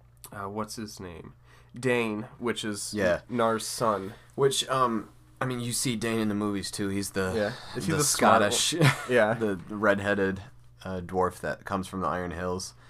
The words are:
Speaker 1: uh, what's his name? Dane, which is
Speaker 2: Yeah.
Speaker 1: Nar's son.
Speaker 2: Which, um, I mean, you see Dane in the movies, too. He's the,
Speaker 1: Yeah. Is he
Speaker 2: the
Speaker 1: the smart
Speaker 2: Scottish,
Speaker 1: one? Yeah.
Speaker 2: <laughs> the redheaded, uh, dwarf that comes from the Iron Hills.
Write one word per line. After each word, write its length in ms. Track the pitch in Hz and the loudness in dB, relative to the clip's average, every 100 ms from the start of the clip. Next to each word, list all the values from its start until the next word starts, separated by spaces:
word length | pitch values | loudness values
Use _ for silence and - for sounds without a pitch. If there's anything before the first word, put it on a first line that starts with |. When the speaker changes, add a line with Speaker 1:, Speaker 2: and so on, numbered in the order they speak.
| - - - | -20 -20 -16
Speaker 1:
uh, 160 | 104 98 | -12 -8
what's 280 | 104 107 - | -6 -8 -8
his 240 | 107 - | -10 -10
name? 320 | 92 82 - - - - - 123 | -12 -12 -16 -20 -20 -20 -18 -4
Dane, 480 | 127 120 113 107 113 - | 0 2 2 -2 -6 -6
which 260 | 120 110 | -4 -2
is 280 | 110 101 - | -4 -6 -6
Speaker 2:
Yeah. 260 | 107 92 85 - | 0 2 2 -2
Speaker 1:
Nar's 380 | 120 113 110 - | 0 2 2 -4
son. 480 | - 117 98 95 - - | -2 0 0 -4 -12 -14
Speaker 2:
Which, 340 | - 139 135 - | 0 2 2 0
um, 400 | 131 123 110 - - - - | 2 2 2 -6 -16 -20 -6
I 60 | 131 | -4
mean, 120 | 123 | -4
you 120 | 120 | -4
see 240 | 113 135 113 | -2 -2 0
Dane 240 | 113 113 | 0 0
in 80 | 107 | 0
the 60 | |
movies, 360 | 101 104 101 90 | 0 0 -2 -6
too. 180 | - 101 | -4 -2
He's 220 | 98 95 | -2 -2
the, 200 | 98 95 | -2 0
Speaker 1:
Yeah. 180 | 92 104 127 - - | 0 -2 -2 -10 -6
Is 100 | 185 | -2
he 60 | |
Speaker 2:
the 60 | 156 | 2
Speaker 1:
the 60 | |
smart 480 | 143 - 110 98 104 | 2 4 6 6 4
Speaker 2:
Scottish, 220 | 95 - | 2 0
Speaker 1:
one? 160 | 165 143 139 - | 4 4 4 2
Yeah. 260 | 123 107 | 4 4
Speaker 2:
<laughs> 40 | 113 | 2
the 200 | 110 95 82 | 0 -2 -6
redheaded, 760 | 107 107 98 101 101 95 95 - - - - | 2 4 4 4 2 2 0 -8 -20 -20 -14
uh, 160 | 95 92 | -8 -8
dwarf 400 | 85 92 90 - | -2 0 0 0
that 240 | 80 - | -6 -6
comes 220 | - 98 92 | -4 -4 -4
from 140 | 95 | -4
the 60 | 82 | -2
Iron 220 | 90 90 | -2 -4
Hills. 420 | 85 90 92 - - - | -4 -4 -4 -6 -14 -12